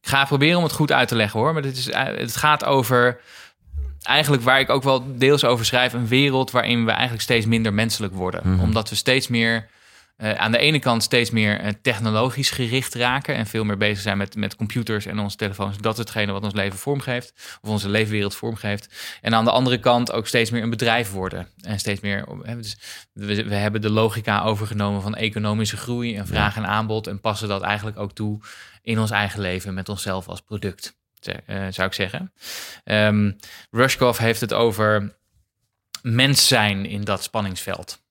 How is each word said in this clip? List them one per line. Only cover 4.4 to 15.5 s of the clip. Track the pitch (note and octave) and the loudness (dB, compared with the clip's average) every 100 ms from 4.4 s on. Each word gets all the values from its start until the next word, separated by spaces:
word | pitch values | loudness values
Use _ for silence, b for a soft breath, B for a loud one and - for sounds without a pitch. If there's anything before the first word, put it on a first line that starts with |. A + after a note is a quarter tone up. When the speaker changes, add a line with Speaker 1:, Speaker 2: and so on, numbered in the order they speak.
Speaker 1:
waar | A#2+ C3+ | 6 4
ik | C3 | 4
ook | C3 | 2
wel | C3+ C3 B2+ B2 | 2 0 0 2
deels | C3 D3 C3+ | 4 6 4
over | A#2+ A2+ | 2 2
schrijf: | B2 B2+ | 2 2
een | A#2 A2+ | 0 2
wereld | B2+ C#3+ C3 C3 | 4 4 2 2
waarin | B2 G#2+ A#2+ A2+ | 0 2 2 2
we | |
eigenlijk | A2 A#2+ A2+ | 2 0 -2
steeds | - A#2 G#2+ | 0 2 4
minder | A2+ A2+ | 2 2
menselijk | G2+ A2+ - G#2 | 2 0 -2 -4
worden. | F#2 F2+ F2+ | -4 -4 -2
Speaker 2:
Mhm. | F2+ F#2 | 2 4
Speaker 1:
Omdat | F2+ A2 G#2 | 4 2 -2
we | G#2 | -2
steeds | - C3 - | 2 2 2
meer, | A#2 A2+ A2+ G#2+ b b b b _ | 0 2 0 -4 b b b b _
eh, | A2 | -4
aan | G#2+ A2 | 0 2
de | A#2 | 4
ene | C#3+ D3+ | 4 4
kant | C3 A#2 | 2 0
steeds | - B2 A#2 | 2 2 2
meer, | A2+ G#2+ G#2 | 2 2 0
eh, | G2+ G#2 | -2 -2
technologisch | C3 G#2+ A2 G#2+ B2+ C3 C3+ | -2 0 0 0 0 0 -2
gericht | - A#2+ C3 B2 A#2+ | -2 -2 -2 -4 -2
raken | B2 C3 - B2+ | 0 0 -2 -4
en | A2 | -2
veel | A2+ | -2
meer | G#2+ G2+ | -2 0
bezig | G#2 G2 | 0 0
zijn | G#2 G2 | -2 -2
met, | G2 G#2+ | -4 -4
met | G#2 - | -6 -6
computers | G#2+ B2+ A2+ G#2+ G2+ | -4 -4 -4 -4 -4
en | G#2 | -6
onze | G2+ - | -6 -4
telefoons. | G#2 | -6